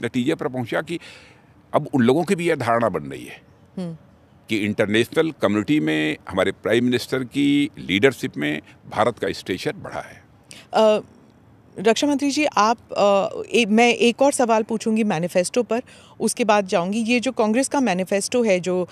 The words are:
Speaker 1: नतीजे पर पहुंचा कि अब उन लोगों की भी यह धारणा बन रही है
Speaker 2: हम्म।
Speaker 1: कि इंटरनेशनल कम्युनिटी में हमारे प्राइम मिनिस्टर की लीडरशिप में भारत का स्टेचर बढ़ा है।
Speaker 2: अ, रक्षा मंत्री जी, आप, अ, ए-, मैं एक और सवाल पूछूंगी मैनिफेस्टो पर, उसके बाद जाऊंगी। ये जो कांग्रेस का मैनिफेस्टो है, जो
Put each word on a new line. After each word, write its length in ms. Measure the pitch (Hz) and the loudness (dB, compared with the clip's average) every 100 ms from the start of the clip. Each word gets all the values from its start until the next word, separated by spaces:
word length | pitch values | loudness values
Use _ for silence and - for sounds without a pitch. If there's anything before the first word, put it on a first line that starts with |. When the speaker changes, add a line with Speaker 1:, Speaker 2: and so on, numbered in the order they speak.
Speaker 1:
नतीजे 300 | 120 127 123 | -6 -4 -2
पर 140 | 160 147 | -2 -4
पहुंचा 340 | 127 117 165 | -6 -6 -6
कि 180 | 156 170 - - - - _ _ _ | -6 -10 -12 -20 -20 -20 _ _ _
अब 160 | 127 151 | -4 0
उन 80 | 135 | 2
लोगों 220 | 117 143 | 4 4
की 100 | 160 | 2
भी 140 | 185 170 | 0 0
यह 60 | |
धारणा 340 | 156 117 117 113 | 0 0 0 0
बन 140 | 87 | -2
रही 220 | 71 65 | -6 -12
है 180 | - - _ _ _ - | -14 -20 _ _ _ -10
Speaker 2:
हम्म। 200 | 175 160 - _ _ _ - | -10 -12 -18 _ _ _ -6
Speaker 1:
कि 80 | 110 | -4
इंटरनेशनल 760 | 104 104 104 107 117 165 160 | -2 -2 0 2 0 0 -2
कम्युनिटी 480 | - 98 107 104 151 | 0 0 0 0 0
में 360 | 156 156 156 147 - | 0 -2 -4 -6 -6
हमारे 240 | 95 92 | -2 -2
प्राइम 320 | 90 95 117 | -2 0 2
मिनिस्टर 400 | 123 120 - 131 | 2 -2 -2 -6
की 460 | 123 139 143 143 143 - | -4 -2 0 0 -2 -6
लीडरशिप 580 | 65 95 135 - 98 147 | -4 2 2 2 -8 -6
में 260 | 147 151 - - - | -6 -6 -10 -20 -8
भारत 300 | - 113 - | 2 2 2
का 140 | 92 | -4
स्टेचर 400 | - - 92 147 | -6 -6 -4 -4
बढ़ा 280 | 202 - 78 | -8 -10 -12
है। 240 | - - - _ - - - | -12 -16 -20 _ -20 -20 -2
Speaker 2:
अ, 280 | - 220 214 - - - _ _ - _ - | 2 4 2 -2 -18 -20 _ _ -20 _ -2
रक्षा 280 | 214 220 294 | 0 2 0
मंत्री 240 | 285 285 | 0 0
जी, 140 | 269 | 0
आप, 340 | 302 - 214 240 - | 0 2 2 0 -4
अ, 500 | - 202 196 185 - - | 0 2 2 0 -6 -2
ए-, 160 | 233 214 | 0 2
मैं 280 | 214 240 | 4 4
एक 280 | 226 233 226 | 4 2 4
और 100 | 277 | 2
सवाल 300 | 277 240 220 | 2 2 2
पूछूंगी 420 | 220 226 226 220 | 0 -4 -2 0
मैनिफेस्टो 580 | 214 160 175 185 180 247 | 0 -2 0 0 0 0
पर, 200 | 220 226 - - - - | -2 -4 -6 -16 -20 -6
उसके 240 | 226 - | -4 0
बाद 220 | 214 208 196 | 2 2 2
जाऊंगी। 320 | 196 180 214 | 0 0 -2
ये 220 | 220 247 | 0 0
जो 120 | 254 | 0
कांग्रेस 360 | 240 214 220 277 | 0 2 2 0
का 120 | 285 | 0
मैनिफेस्टो 600 | 240 180 185 202 - 247 | 0 0 0 -2 0 0
है, 180 | 226 180 | 2 2
जो 280 | 180 180 175 | 0 -2 -4